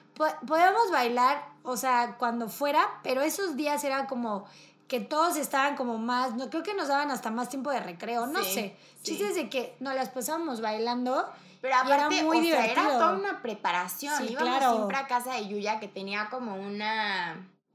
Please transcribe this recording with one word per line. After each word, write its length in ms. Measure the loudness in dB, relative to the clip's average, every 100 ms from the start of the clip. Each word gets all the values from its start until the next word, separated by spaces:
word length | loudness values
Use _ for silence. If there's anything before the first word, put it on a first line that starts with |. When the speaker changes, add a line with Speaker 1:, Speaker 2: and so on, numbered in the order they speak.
| -20
Speaker 1:
po-, 140 | -2 0 0 0
podíamos 460 | 6 6 6 4
bailar, 520 | 4 2 4 4 2 -4 -12
o 140 | -6 -2
sea, 400 | 2 4 2 0
cuando 280 | -2 0 -4
fuera, 520 | -2 2 4 2 -2
pero 200 | -2 0
esos 340 | 0 0 -2 -2
días 280 | -2 -2
era 220 | -2 -2 -2
como 400 | -4 -4 -6 -8 -20 -20 _ _
que 120 | -6
todos 360 | -2 2 2 0
estaban 400 | 0 0 0 0
como 220 | -4 -2
más, 380 | -2 0 0 -4
no, 160 | -6
creo 100 | -6
que 140 | -4 -4
nos 140 | 0
daban 200 | 0 0
hasta 220 | -2 -4
más 180 | -4 -4
tiempo 220 | -4 -4
de 80 | -4
recreo, 480 | -4 -10 -4 -4 -2
no 160 | -2
Speaker 2:
Sí, 100 | -2
Speaker 1:
sé. 240 | -2 -4 -10 -20 -12
Speaker 2:
sí. 20 | -8 -2
Speaker 1:
Chistes 180 | -2 -2
de 140 | -2
que 260 | -4 -6 -8
nos 160 | -4 -4
las 140 | -4
pasábamos 520 | -4 -4 -4 -4 -4
bailando 640 | -4 -2 -2 -2 0 0 -2 -10 -20 -8
Speaker 2:
Pero 120 | 2 2 6
Speaker 1:
y 40 |
era 140 | 4 4
Speaker 2:
aparte, 180 | 2
Speaker 1:
muy 140 | 4 4
Speaker 2:
o 40 |
sea, 100 | 4
Speaker 1:
divertido. 300 | 4 4 2 4
Speaker 2:
era 80 | 4
toda 140 | 4
una 280 | 2 -2 -4
preparación. 720 | -6 -4 -2 0 -2 -6 -4 -2
Speaker 1:
Sí, 160 | -2
Speaker 2:
Íbamos 240 | 0 2 4
Speaker 1:
claro. 160 | 4 4
Speaker 2:
siempre 220 | 2 -2
a 100 | 0
casa 260 | -2 0
de 140 | -4 -4
Yuya, 320 | -4 -2 -4
que 80 | -6
tenía 420 | -8 -6 -4 -4
como 240 | -6 -6 -6
una 760 | -6 -4 -2 -2 -2 -2 -4
Speaker 1:
Una 140 | -8 -16 _ _